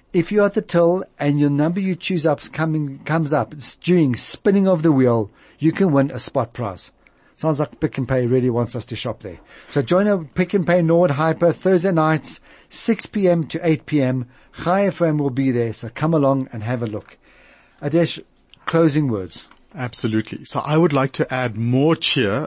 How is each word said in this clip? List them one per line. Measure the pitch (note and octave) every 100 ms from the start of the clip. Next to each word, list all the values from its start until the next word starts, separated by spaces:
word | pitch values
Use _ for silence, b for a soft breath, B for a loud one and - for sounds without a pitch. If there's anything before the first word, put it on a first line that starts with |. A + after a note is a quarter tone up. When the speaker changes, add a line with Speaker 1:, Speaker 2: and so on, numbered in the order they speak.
| b
Speaker 1:
If | F#3 E3
you're | G#3
at | G3+
the | G#3
till | - E3+ E3+ F#3 - -
and | D3 D3
your | D3
number | C#3+ D3+ F3+
you | F#3+ F3
choose | - F3+ D#3
up's | D#3 -
coming, | - D#3+ D#3 C#3+ C#3
comes | - D#3+ D3
up | C#3+ A2+
s-, | D3+ B2 -
during | - F3+ C#3+
spinning | A#2+ - - G#3 G3 F#3+
of | F3
the | E3
wheel, | C3+ B2 A2+ G2+ b b b
you | D#3
can | D#3+ G3
win | C#3 C3+
a | B2
spot | - C#3 A#2
prize. | - A2 F2+ - _ b b b -
Sounds | D#3+ C#3+
like | D3 -
Pick | D#3 -
n |
Pay | B2+ C3 A#2+
really | B2+ B2
wants | A#2 A2 A#2+
us | -
to | A2+
shop | A#2 G#2+
there. | G2 E2+ B B B
So | D3
join | B2 F3 G#3
a | G3
Pick | D3+ - F3+
n | G3+ D#3+
Pay | F3+
Norwood | D#3+ E3+ F3
Hyper | C#3 D#3+ D#3 F3
Thursday | - F#3 F#3 F#3+
nights, | D#3+ D#3 D#3 - - b b b
six | - - A3 -
P | G#3+ F#3
M | E3+ C#3
to | D#3+ E3+
eight | D#3 -
P | D3+
M. | B2+ C3 A#2+ b b -
Chai | E3 F#3+
F | G3+ -
M | E3 D3+
will | C#3+
be | B2+ C3+
there, | A#2+ A#2
so | G#2+ A2+
come | - D#3
along | E3 C#3 C3+ C3
and | A#2
have | G#2+ B2
a | A#2
look. | G#2 - - b b b b b b
Adesh, | C#3+ E3 E3 - - _ _ _ -
closing | E3 E3 C#3+ C#3+
words. | G#2+ F2+ - - _ _
Speaker 2:
Absolutely. | F3 B2 - A2+ A2 - -
So | B2+ C3
I | - D#3
would | E3+
like | C#3 C3+
to | - -
add | C3 B2 A2
more | A#2 B2+ D3+ E3
cheer | - C#3+ G#2 A2+